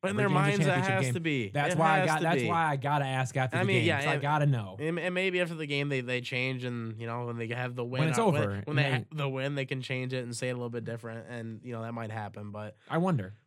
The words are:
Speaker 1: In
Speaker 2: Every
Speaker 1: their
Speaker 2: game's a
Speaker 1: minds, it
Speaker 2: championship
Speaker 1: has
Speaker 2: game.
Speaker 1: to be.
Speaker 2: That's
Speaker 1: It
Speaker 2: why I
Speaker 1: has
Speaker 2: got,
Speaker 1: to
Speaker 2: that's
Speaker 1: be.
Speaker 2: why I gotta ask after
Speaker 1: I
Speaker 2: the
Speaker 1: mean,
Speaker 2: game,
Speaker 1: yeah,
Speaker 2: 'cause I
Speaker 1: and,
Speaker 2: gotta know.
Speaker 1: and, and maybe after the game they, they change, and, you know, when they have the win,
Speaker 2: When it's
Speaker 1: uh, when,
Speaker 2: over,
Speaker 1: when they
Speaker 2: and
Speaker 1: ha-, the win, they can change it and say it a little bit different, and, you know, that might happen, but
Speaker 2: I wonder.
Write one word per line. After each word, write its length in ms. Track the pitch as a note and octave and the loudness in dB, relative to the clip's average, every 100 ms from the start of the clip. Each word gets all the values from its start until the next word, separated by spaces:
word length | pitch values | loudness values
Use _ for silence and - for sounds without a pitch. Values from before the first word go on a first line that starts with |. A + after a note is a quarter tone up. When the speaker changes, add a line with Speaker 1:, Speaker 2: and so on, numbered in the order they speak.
Speaker 1:
In 60 | F#3 | -2
Speaker 2:
Every 80 | G3+ | 2
Speaker 1:
their 100 | G3+ | 4
Speaker 2:
game's 80 | F#3 | 6
a 40 | |
Speaker 1:
minds, 180 | G3 G3+ | 4 4
it 40 | G3 | 4
Speaker 2:
championship 240 | F3+ F#3+ | 4 4
Speaker 1:
has 100 | F#3+ D#3 | 2 2
Speaker 2:
game. 80 | |
Speaker 1:
to 60 | B2 | 0
be. 280 | E3 C#3+ G#2 | 0 0 0
Speaker 2:
That's 260 | D3 D3 | 0 2
Speaker 1:
It 40 | E3+ | 4
Speaker 2:
why 160 | D#3+ | 6
I 40 | D#3 | 6
Speaker 1:
has 80 | C#3+ | 4
Speaker 2:
got, 100 | D#3 | 2
Speaker 1:
to 40 | |
Speaker 2:
that's 200 | D#3+ F3 | 2 2
Speaker 1:
be. 60 | - | 2
Speaker 2:
why 160 | E3+ D#3+ | 2 2
I 100 | C#3 | 0
gotta 300 | C#3+ D3 C#3 | 0 0 0
ask 300 | C3 C3 C#3 | 0 0 0
after 200 | B2+ D#3+ | 0 2
Speaker 1:
I 40 | |
Speaker 2:
the 60 | F#3+ | 2
Speaker 1:
mean, 120 | F#3 | 4
Speaker 2:
game, 80 | E3 | 4
Speaker 1:
yeah, 100 | D3 | 2
Speaker 2:
'cause 80 | D3 | 0
I 60 | |
Speaker 1:
and, 100 | D3+ | 0
Speaker 2:
gotta 240 | C#3+ D3+ D3 | 2 4 4
know. 300 | B2+ G2 F#2+ | 2 -2 -4
Speaker 1:
and, 200 | D3+ E3+ | -4 -2
and 120 | F3 | -2
maybe 260 | F3+ F#3+ F3+ | 0 0 0
after 140 | F3 E3 | 0 -2
the 100 | D3+ | -4
game 220 | C#3+ C#3+ | -2 0
they, 120 | C3+ | 0
they 200 | A#2+ B2 | 0 -4
change, 420 | A#2+ B2+ B2+ C3 | -2 -2 -2 -2
and, 380 | B2+ A#2+ A2+ A2 | -4 -4 -6 -6
you 80 | A#2 | -6
know, 180 | A#2 A#2+ | -6 -6
when 120 | A#2 | -6
they 100 | A2+ | -4
have 260 | A#2 B2+ | -4 -4
the 100 | B2 | -4
win, 160 | A#2+ B2+ | -4 0
Speaker 2:
When 80 | D#3+ | 2
it's 80 | F3+ | 4
Speaker 1:
uh, 80 | A3+ | 4
when, 100 | C#3+ | 4
Speaker 2:
over, 200 | G#2+ G2+ G2+ | 2 -2 -2
Speaker 1:
when 100 | C3+ | 0
they 80 | |
Speaker 2:
and 220 | C#3+ C#3 - | 2 0 -4
Speaker 1:
ha-, 60 | D3+ | -6
the 120 | C#3 | -4
win, 280 | C3 C3+ C#3+ | -2 -2 -2
they 80 | C3 | -4
can 160 | C3 | -6
change 300 | B2 B2+ B2+ | -4 -4 -4
it 100 | B2+ | -4
and 140 | A#2+ A2+ | -6 -6
say 120 | B2+ | -4
it 40 | |
a 20 | |
little 160 | B2 A#2+ | -4 -6
bit 140 | A#2+ | -6
different, 420 | A2+ A#2 A#2 A2+ E2+ | -8 -8 -10 -12 -10
and, 320 | A#2+ A2+ A2+ | -10 -10 -10
you 80 | A#2+ | -10
know, 100 | A#2 | -8
that 100 | A2+ | -6
might 200 | A#2 A2 | -6 -6
happen, 400 | A2 G#2 G#2 G#2 | -6 -8 -10 -12
but 240 | G#2 G#2+ - - | -10 -12 -14 -4
Speaker 2:
I 100 | D3+ | 0
wonder. 360 | F3+ D3+ F#2+ G#2 | 2 2 0 -10